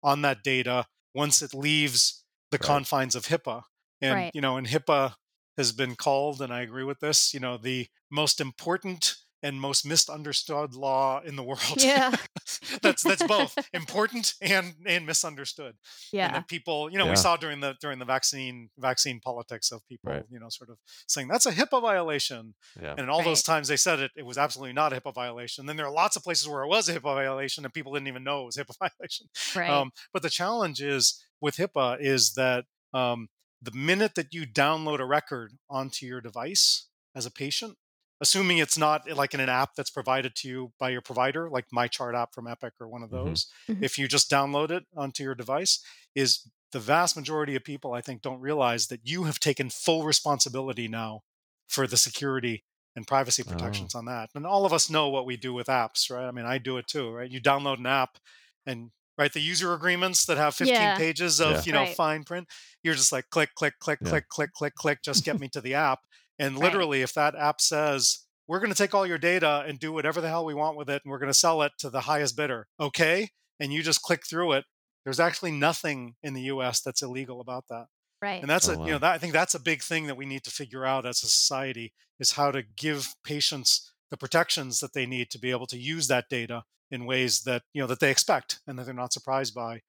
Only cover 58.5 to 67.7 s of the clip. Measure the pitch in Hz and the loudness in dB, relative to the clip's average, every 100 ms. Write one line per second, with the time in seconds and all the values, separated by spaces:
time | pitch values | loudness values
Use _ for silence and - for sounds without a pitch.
58.5 | _ - 123 117 _ _ - 147 156 151 | _ -10 -10 -12 _ _ 0 0 2 -2
59.5 | 175 180 170 175 175 185 175 - 151 151 | -2 0 0 0 2 2 2 2 4 2
60.5 | - 262 240 208 196 160 151 175 147 156 | 4 4 4 4 4 0 0 2 4 4
61.5 | 151 170 147 139 - 160 156 147 175 175 | 4 2 2 2 2 0 0 -4 -10 -10
62.5 | - - _ 165 156 - 165 - 165 151 | -20 -20 _ -2 2 2 2 -2 0 0
63.5 | - 151 - - 147 - 160 - - 151 | 2 -2 -2 -4 -2 0 -2 -2 -6 -6
64.5 | - 147 - 160 147 - 131 - 151 135 | -4 -6 -2 -2 -2 0 0 0 -4 -4
65.5 | 147 123 135 151 131 _ _ _ _ 139 | -8 -2 2 2 2 _ _ _ _ -2
66.5 | 135 170 190 170 139 127 - 147 151 147 | 2 2 4 2 2 0 2 0 2 0
67.5 | 151 - | 2 2